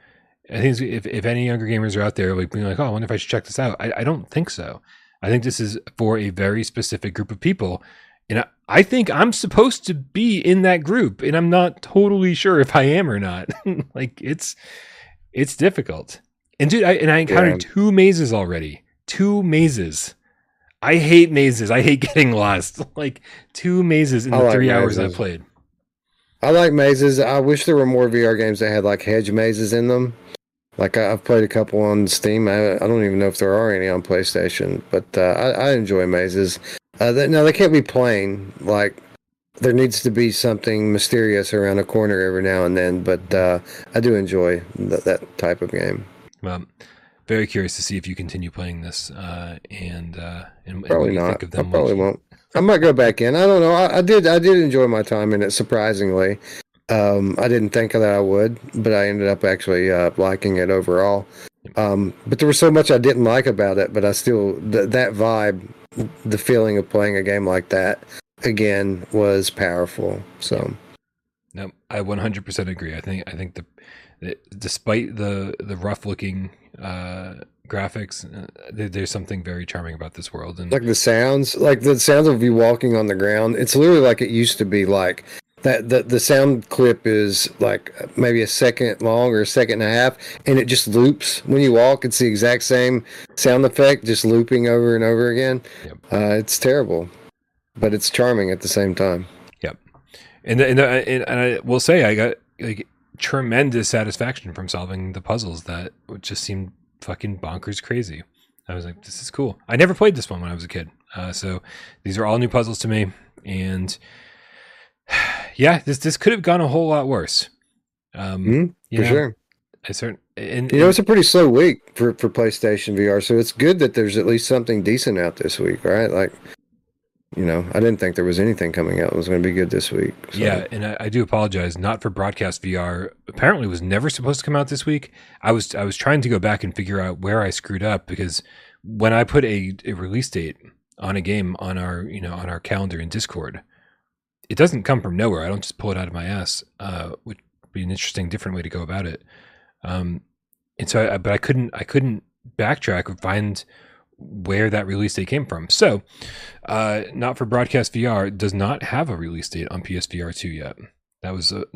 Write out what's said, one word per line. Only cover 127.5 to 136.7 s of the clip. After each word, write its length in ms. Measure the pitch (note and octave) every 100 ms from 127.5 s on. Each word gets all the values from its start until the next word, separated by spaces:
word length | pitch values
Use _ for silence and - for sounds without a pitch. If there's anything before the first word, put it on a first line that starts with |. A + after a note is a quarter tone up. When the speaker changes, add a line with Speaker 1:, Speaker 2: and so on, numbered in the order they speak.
| E2 F2
Speaker 2:
I 80 | -
didn't 180 | A2+ G#2+
think 180 | F#2 F2
there 80 |
was 160 | F2+ F2
anything 320 | G#2+ G2 E2+
coming 280 | E2+ E2 F2+
out 100 | E2+
that 60 | E2
was 120 | E2+
gonna 120 | F2+
be 120 | F2+
good 180 | F2+ F2
this 220 | F#2 -
week, 220 | G2 - - -
so. 60 | G2
Speaker 1:
Yeah, 280 | G#2+ F#2 F#2
and 160 | A2 G#2
I, 100 | G#2+
I 80 | G#2+
do 140 | A#2
apologize, 540 | A2+ A2 G#2+ G2 F2 E2+
not 240 | G2 A2+
for 80 | A2
broadcast 520 | F#2+ G2 - G2 -
V 140 | F#2+ F#2
R. 360 | F2 F2 F#2+ - -
Apparently 380 | - C3+ G3 G#2+
was 160 | F2
never 260 | F2+ G2 C#3+
supposed 300 | - B2+ C#3
to 40 |
come 120 | - D3
out 120 | C#3
this 180 | C#3 -
week. 260 | D3 - _ - -
I 100 | -
was, 220 | A2+ -
I 100 | -
was 120 | G2+ -
trying 240 | C3 D3
to 60 | B2
go 100 | G#2+
back 260 | G#2+ G#2
and 100 | F#2+